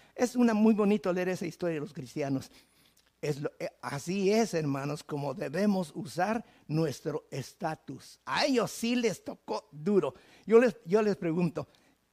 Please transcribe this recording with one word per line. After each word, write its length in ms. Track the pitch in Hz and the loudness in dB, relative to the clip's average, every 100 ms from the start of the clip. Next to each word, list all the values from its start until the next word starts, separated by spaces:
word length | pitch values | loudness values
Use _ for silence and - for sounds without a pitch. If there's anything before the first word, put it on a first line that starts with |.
| - | -16
es 220 | - 247 247 | -4 -2 2
una 180 | 233 | 2
muy 200 | 220 220 | 6 6
bonito 380 | 208 202 214 196 | 6 4 2 0
leer 180 | 180 185 | 0 -2
esa 140 | 185 | -2
historia 300 | 170 - 175 | -6 -4 -4
de 60 | 160 | -4
los 120 | - | -6
cristianos. 580 | - 123 156 139 135 - - _ _ _ _ _ _ | -10 -10 -6 -2 -2 -4 -16 _ _ _ _ _ _
Es 220 | 147 139 | -4 -4
lo, 80 | 151 - | -6 -6
eh, 100 | 170 - | -10 -8
así 500 | 123 139 170 196 190 | -8 -6 -4 0 4
es, 220 | 220 226 | 4 2
hermanos, 480 | 165 147 139 143 147 | 0 -2 -2 -4 -8
como 320 | - 147 139 | -6 -6 -4
debemos 580 | 165 147 160 214 190 165 175 | -6 -4 0 2 2 -2 -8
usar 460 | 151 156 190 233 - _ - | -8 -4 -2 -2 -6 _ -4
nuestro 580 | 151 160 - 165 147 - | -2 0 -2 -6 -8 -8
estatus. 920 | 135 - - 156 156 - 131 - - | -8 -10 -8 -6 -6 -10 -16 -16 -16
A 220 | - 151 285 | -4 0 2
ellos 240 | 247 185 | 2 0
sí 240 | - 233 | -2 -2
les 300 | 247 226 165 | 0 0 -2
tocó 440 | - - - 214 - | -8 -14 -8 -8 -8
duro. 420 | 147 160 202 147 - - - - | -8 0 2 2 -2 -14 -16 4
Yo 140 | 226 | 6
les, 160 | 247 - 165 | 6 2 0
yo 160 | 208 | 2
les 140 | 208 190 | 2 0
pregunto, 520 | 170 165 165 160 - _ _ _ _ | 0 0 0 -2 -10 _ _ _ _